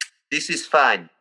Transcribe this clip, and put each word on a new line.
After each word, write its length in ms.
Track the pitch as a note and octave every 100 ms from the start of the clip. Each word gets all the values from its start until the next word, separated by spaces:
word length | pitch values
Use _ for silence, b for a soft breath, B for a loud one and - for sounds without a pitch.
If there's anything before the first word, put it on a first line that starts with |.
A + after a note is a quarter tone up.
| - _ _
This 200 | D3 -
is 160 | E3 -
fine. 440 | D#3 C3 - E2 _